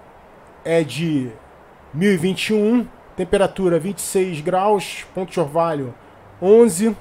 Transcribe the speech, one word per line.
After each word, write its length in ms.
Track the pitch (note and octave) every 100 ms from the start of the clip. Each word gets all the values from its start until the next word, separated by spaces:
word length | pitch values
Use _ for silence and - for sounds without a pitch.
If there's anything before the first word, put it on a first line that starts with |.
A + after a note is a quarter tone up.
| - - - - - -
é 180 | D#3 E3
de 480 | D3 B2 E3+ D3 B2 A2 - - - - -
mil 180 | C#3+ G3+
e 60 | F#3
vinte 320 | F3+ F3+ -
e 60 |
um, 320 | G#3+ G#3 A#3+ G#3+ - -
temperatura 640 | - F3+ G3+ F#3 - F#3 E3
vinte 200 | F#3 F#3+
e 40 |
seis 380 | - G3 F#3+ D3+
graus, 640 | D#3+ F#3 G#3 G3+ - - -
ponto 160 | - F#3
de 80 | F3+
orvalho 560 | C#3+ D#3+ E3 D3+ B2+ - - - - -
onze. 560 | F3+ A3+ A#3 E3+ A3 G3+